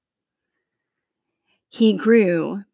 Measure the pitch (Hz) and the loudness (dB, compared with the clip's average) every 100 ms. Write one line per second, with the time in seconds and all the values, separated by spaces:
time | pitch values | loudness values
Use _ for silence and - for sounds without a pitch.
0 | _ _ _ _ _ _ _ _ _ _ | _ _ _ _ _ _ _ _ _ _
1 | _ _ _ _ _ _ _ - 220 190 | _ _ _ _ _ _ _ 0 0 0
2 | 220 233 190 170 151 196 - | 2 2 2 -2 -4 -10 -14